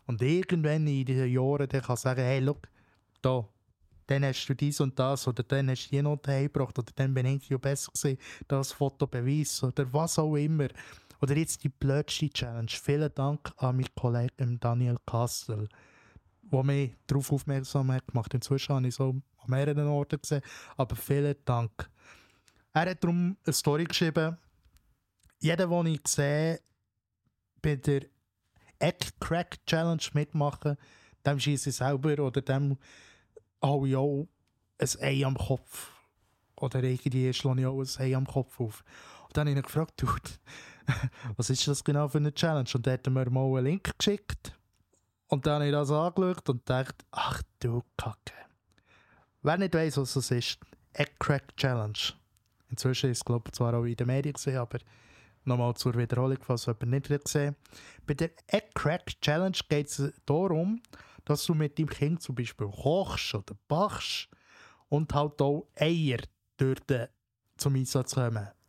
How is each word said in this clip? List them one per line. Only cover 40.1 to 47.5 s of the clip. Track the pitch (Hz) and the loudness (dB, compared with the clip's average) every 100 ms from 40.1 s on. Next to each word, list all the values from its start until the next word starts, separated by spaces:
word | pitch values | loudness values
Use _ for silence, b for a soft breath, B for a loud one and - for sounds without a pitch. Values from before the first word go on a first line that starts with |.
| - - - - B B B B | -2 -4 -18 -20 B B B B
<laughs> | - 127 - 120 104 | -2 -2 -6 -8 -4
was | 123 | -2
ist | 131 - | 0 0
das | 139 | -2
genau | - 143 147 | 0 0 2
für | 156 | 0
eine | 147 | 0
Challenge?» | - 165 151 123 | 2 2 2 0
Und | 127 127 | 0 0
er | |
hat | 131 135 | 0 0
mir | 131 123 | 0 2
mal | 131 135 131 | 2 2 2
einen | 127 | 2
Link | 190 - - | 0 -4 0
geschickt. | - 202 - - - - _ _ _ _ _ _ - | 0 0 -4 -10 -12 -18 _ _ _ _ _ _ -2
Und | 143 151 | 0 2
dann | 147 | 2
habe | 143 | 2
ich | |
das | 147 139 | 2 2
angeschaut | 151 170 175 185 180 - | 2 2 2 0 0 -2
und | 120 - | -2 0
dachte, | 127 131 - - | -2 -2 -10 -10
«Ach | - - - - | -6 -4 -4 -8